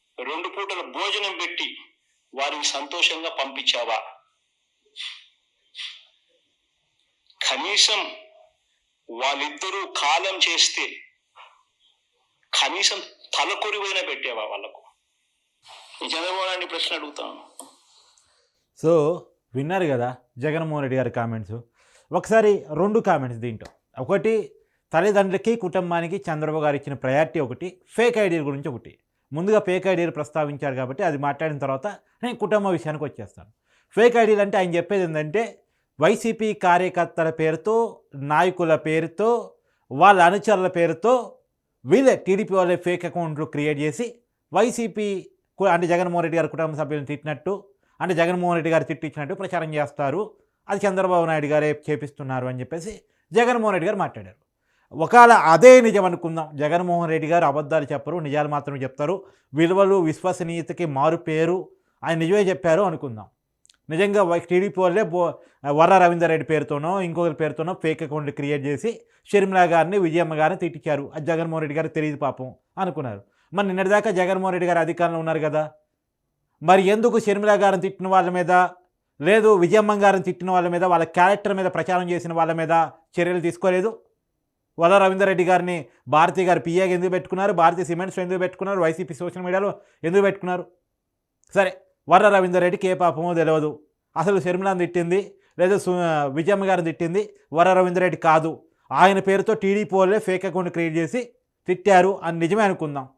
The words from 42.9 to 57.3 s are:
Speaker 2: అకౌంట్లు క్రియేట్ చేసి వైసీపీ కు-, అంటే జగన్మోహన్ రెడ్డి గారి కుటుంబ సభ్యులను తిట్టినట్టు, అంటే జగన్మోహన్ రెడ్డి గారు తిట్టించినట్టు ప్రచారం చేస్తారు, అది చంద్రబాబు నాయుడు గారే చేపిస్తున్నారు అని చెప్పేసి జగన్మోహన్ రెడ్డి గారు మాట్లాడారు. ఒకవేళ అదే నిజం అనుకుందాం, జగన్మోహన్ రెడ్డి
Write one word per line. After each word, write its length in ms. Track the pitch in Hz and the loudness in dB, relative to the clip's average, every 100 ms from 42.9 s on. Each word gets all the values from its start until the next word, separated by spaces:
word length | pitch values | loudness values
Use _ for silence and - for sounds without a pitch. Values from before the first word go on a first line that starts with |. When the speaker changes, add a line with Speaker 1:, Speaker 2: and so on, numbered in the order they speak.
| 175 175 | -4 -6
Speaker 2:
అకౌంట్లు 360 | 175 165 147 151 | -6 -6 -6 -6
క్రియేట్ 260 | 143 147 147 | -4 -2 -2
చేసి 240 | 151 151 233 - _ _ - 175 | -4 -4 -8 -10 _ _ -4 0
వైసీపీ 500 | 240 - 226 214 208 190 - _ _ - | 0 0 -6 -4 -4 -6 -10 _ _ -2
కు-, 100 | 190 | 2
అంటే 120 | 170 175 | 2 2
జగన్మోహన్ 320 | 175 180 175 165 | 0 0 -2 -2
రెడ్డి 120 | 165 | 0
గారి 100 | 151 | -2
కుటుంబ 220 | 151 160 147 | -2 -6 -4
సభ్యులను 260 | 143 151 139 | -6 -6 -6
తిట్టినట్టు, 420 | 147 156 143 - 196 - _ _ - | -10 -8 -8 -6 -8 -10 _ _ -8
అంటే 140 | 165 165 | -2 0
జగన్మోహన్ 360 | 170 180 175 170 | 0 0 0 0
రెడ్డి 120 | 165 | 2
గారు 120 | 160 151 | 0 0
తిట్టించినట్టు 440 | 151 156 151 139 - | -6 -8 -10 -10 -8
ప్రచారం 300 | 190 180 160 151 | -6 -6 -6 -4
చేస్తారు, 440 | 147 - 139 156 214 _ _ _ - | -6 -4 -4 -4 -6 _ _ _ -6
అది 120 | 202 202 | -2 -2
చంద్రబాబు 380 | 190 185 180 165 | 0 2 2 2
నాయుడు 180 | 156 147 | 0 0
గారే 180 | 151 151 151 - | 0 0 -2 -4
చేపిస్తున్నారు 600 | 147 147 - 135 131 127 | -6 -6 -12 -8 -6 -6
అని 100 | 127 | -8
చెప్పేసి 300 | 127 165 185 202 _ _ - 190 | -10 -10 -12 -16 _ _ -4 0
జగన్మోహన్ 360 | 240 240 220 190 | 2 2 0 -2
రెడ్డి 120 | 170 | -2
గారు 80 | 202 | -4
మాట్లాడారు. 340 | 160 113 95 - _ _ _ _ _ 139 | -6 -8 -20 -20 _ _ _ _ _ -6
ఒకవేళ 280 | 160 240 233 220 151 | 4 8 10 10 8
అదే 180 | 160 247 254 226 | 10 12 12 10
నిజం 180 | 202 185 | 2 0
అనుకుందాం, 360 | 175 165 160 151 147 | -2 -6 -8 -8 -4
జగన్మోహన్ 480 | 147 170 180 175 165 | 0 0 0 -2 0
రెడ్డి 140 | 160 151 | -2 2